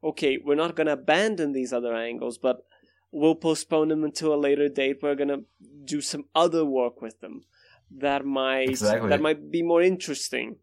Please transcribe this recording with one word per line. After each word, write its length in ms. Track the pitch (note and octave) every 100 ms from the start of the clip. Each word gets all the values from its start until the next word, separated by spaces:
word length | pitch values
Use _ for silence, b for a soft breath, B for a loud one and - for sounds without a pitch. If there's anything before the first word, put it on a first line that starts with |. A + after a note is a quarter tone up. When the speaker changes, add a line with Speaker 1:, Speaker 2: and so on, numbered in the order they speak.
Speaker 1:
okay, 340 | D#3+ D3+ D3+ C3+
we're 180 | C#3 D3
not 200 | E3+ D#3+
gonna 160 | D#3
abandon 580 | C#3+ C3 D#3+ G#3+ G3 D3+
these 220 | C3+ B2+
other 200 | B2 A#2+
angles, 440 | A2+ A#2 A#2 A#2+ A#2
but 240 | C3 B2 _ b b b b
we'll 240 | C#3+ D3+ D#3+
postpone 540 | E3 D#3 - D#3+ D#3
them 140 | D#3 D3+
until 280 | D3 D#3
a 20 | D3 C#3+
later 220 | C#3+ D3
date. 300 | C#3+ C3+ C#3
We're 140 | D3 C#3
gonna 260 | C#3+ C#3 - _ - D3
do 160 | C3+ D3
some 260 | - C#3+ C#3 D#3+
other 280 | E3+ E3
work 380 | D3+ C3 A#2+ -
with 180 | A2+ -
them 220 | - - _ b b b _ C3+
that 260 | C#3 C#3 C#3
might, 440 | C3+ C3 C3 C3
Speaker 2:
Exactly. 400 | C3 G#2 A2+ A2+
Speaker 1:
that 100 | D3
might 300 | D#3 D3+ D3
be 100 | E3+
more 180 | E3+ E3+
interesting. 760 | F3+ F#3 - C#3 - B2 A#2 A2+